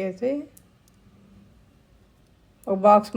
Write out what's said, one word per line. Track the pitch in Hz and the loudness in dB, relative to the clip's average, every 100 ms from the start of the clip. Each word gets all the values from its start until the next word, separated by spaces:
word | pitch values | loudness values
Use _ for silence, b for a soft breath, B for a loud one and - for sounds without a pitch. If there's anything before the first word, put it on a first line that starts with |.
వేసి | 190 185 247 294 302 - - _ _ _ - - - - - - - _ _ - _ _ _ _ _ _ - | -8 -6 -6 -6 -10 -20 -20 _ _ _ -20 -20 -20 -20 -20 -20 -20 _ _ -20 _ _ _ _ _ _ -6
ఒక | 196 208 | 0 4
బాక్స్ | 208 208 | 4 2